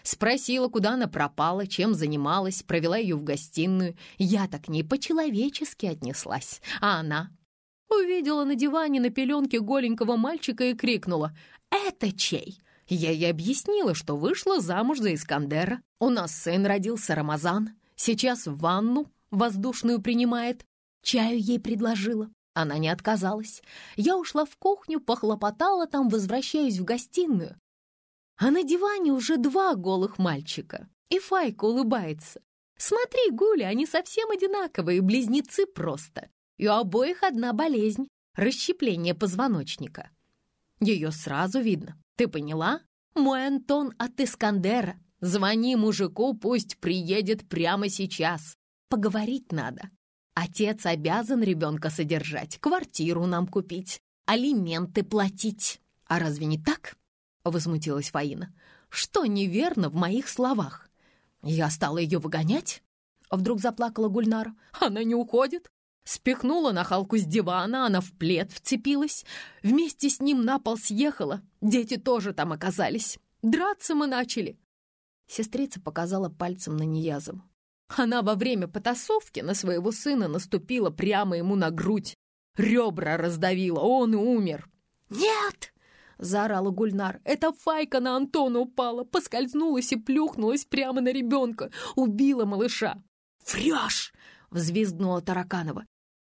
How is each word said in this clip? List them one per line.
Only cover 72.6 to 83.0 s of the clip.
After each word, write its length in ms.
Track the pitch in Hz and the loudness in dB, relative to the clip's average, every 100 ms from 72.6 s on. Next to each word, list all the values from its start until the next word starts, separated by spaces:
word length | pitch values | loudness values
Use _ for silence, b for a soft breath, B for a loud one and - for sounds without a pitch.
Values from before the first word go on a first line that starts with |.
| 185 185 175 220 - - _ _ | -2 -2 0 -2 -4 -8 _ _
Драться 520 | 226 320 381 403 - | 2 2 2 -2 0
мы 140 | 302 294 | 0 0
начали. 500 | 247 247 240 170 - _ _ _ _ _ _ - | -2 -2 -4 -6 -8 _ _ _ _ _ _ -12
Сестрица 520 | - 220 247 277 185 | -8 -4 -4 -4 -6
показала 480 | 156 160 170 190 180 | -8 -4 -2 -2 -4
пальцем 480 | 156 175 185 170 156 | -4 -6 -6 -6 -2
на 60 | |
Ниязову. 600 | 156 160 160 143 147 185 - _ _ _ - - | -2 -2 -2 -4 -6 -12 -16 _ _ _ -8 -2
Она 260 | 233 247 | 0 2
во 120 | 202 | 0
время 320 | 208 240 220 175 | 0 0 -2 -2
потасовки 760 | 208 233 240 - 427 - - | -4 -2 -2 0 -2 -2 -6
на 140 | 156 | -4
своего 380 | 202 185 175 190 | -2 0 0 0
сына 340 | - 285 277 180 | -2 0 0 0
наступила 640 | 160 - 190 156 247 185 | -2 -2 -4 -2 0 0
прямо 460 | 156 196 202 202 170 | 0 2 2 2 0
ему 180 | 180 | 0
на 160 | 196 165 | 2 0
грудь. 460 | 165 165 214 - - _ _ _ - | 0 0 0 -2 -12 _ _ _ 0
Ребра 600 | 208 240 226 156 | 4 4 2 0